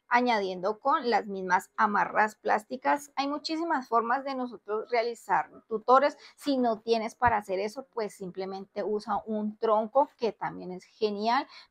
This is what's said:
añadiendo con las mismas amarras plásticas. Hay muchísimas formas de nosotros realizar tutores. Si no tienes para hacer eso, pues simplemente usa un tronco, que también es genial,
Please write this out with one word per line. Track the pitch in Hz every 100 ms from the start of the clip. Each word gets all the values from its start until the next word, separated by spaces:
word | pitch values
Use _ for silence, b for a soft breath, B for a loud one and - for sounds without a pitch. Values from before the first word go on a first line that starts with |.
| -
añadiendo | 240 247 220 190 185 185 214
con | 269 311 247
las | 208 208
mismas | 190 185 185 - -
amarras | 220 208 170 - 214 -
plásticas. | 214 208 - 254 277 285 - -
Hay | 277
muchísimas | 294 294 320 339 311 -
formas | 226 226 262
de | 269 262
nosotros | 247 214 - 214 233
realizar | 240 233 233 - 175 147 - -
tutores. | 220 - 262 285 285 B B
Si | - 262
no | 247 214
tienes | 233 226 220
para | - 240 214
hacer | 208 190
eso, | 214 269 262
pues | 233 208 -
simplemente | 185 180 190 196 196 - 180
usa | 208 214 208 -
un | 214 214 214
tronco, | 226 214 220 269 285 -
que | 226
también | - 160 175 180
es | 185 -
genial, | - 214 202 214 277 302 B B